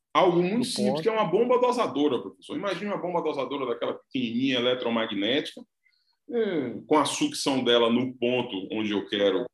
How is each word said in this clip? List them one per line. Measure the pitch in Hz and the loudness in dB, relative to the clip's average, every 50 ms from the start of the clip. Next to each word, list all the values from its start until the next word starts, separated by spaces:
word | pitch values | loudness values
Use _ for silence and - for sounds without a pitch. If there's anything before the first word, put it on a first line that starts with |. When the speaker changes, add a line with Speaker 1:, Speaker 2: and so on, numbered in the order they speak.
| _ _ - | _ _ 2
Speaker 1:
algo | 151 180 - 170 170 | 4 4 4 4 4
muito | 180 180 208 247 | 2 2 0 -2
Speaker 2:
Do | 247 | -2
Speaker 1:
simples, | - - - - - 135 | -2 -2 -2 0 0 0
Speaker 2:
ponto. | 151 | 0
Speaker 1:
que | 160 180 | 0 0
é | |
uma | 220 220 208 | 0 0 0
bomba | 165 170 208 240 247 247 240 | 2 2 2 2 4 4 2
dosadora, | 247 247 240 247 214 139 127 139 147 147 127 95 | 4 2 2 0 0 0 0 2 2 2 2 0
professor. | - 95 - _ - - 101 | -4 -6 -14 _ -14 -10 -8
Imagina | - 196 202 185 170 208 208 196 | -6 -4 -4 -4 -4 -4 -6 -6
uma | 151 | -4
bomba | 165 180 175 170 | -4 -4 -4 -2
dosadora | 151 151 143 139 131 123 139 139 131 | -2 -2 -2 -2 -4 -4 -4 -4 -4
daquela | 120 117 - 135 127 - | -4 -4 -4 -4 -6 -6
pequenininha | - _ _ - 135 123 113 113 120 135 135 131 120 | -8 _ _ -6 -4 -4 -2 -2 0 0 0 0 2
eletromagnética, | 120 123 127 127 - 117 117 117 113 110 104 98 101 110 131 151 - - - - - _ _ _ _ _ _ _ _ _ _ _ _ - | 2 2 0 0 -2 -2 0 0 -2 -2 -2 -2 -2 0 0 -2 -2 -6 -12 -16 -20 _ _ _ _ _ _ _ _ _ _ _ _ -6
é, | 240 233 220 202 180 156 131 120 110 - - - | -4 -2 -2 -2 -2 -2 -4 -4 -6 -8 -2 2
com | 151 151 | 2 2
a | 143 | 2
sucção | - - - 156 143 - - - 147 135 127 | 2 0 -2 -2 -2 -2 -2 -2 0 0 0
dela | 123 120 117 117 117 113 | 4 4 6 6 6 4
no | 117 123 131 131 127 | 4 2 0 0 -4
ponto | - 117 120 127 123 120 - 98 95 95 98 | -2 -2 0 0 0 -2 -2 -6 -8 -8 -6
onde | 104 107 107 104 | -4 -4 -2 0
eu | 104 98 - - | -2 -2 -2 -2
quero | 107 101 101 98 92 92 90 - | 0 2 2 4 4 2 -2 -4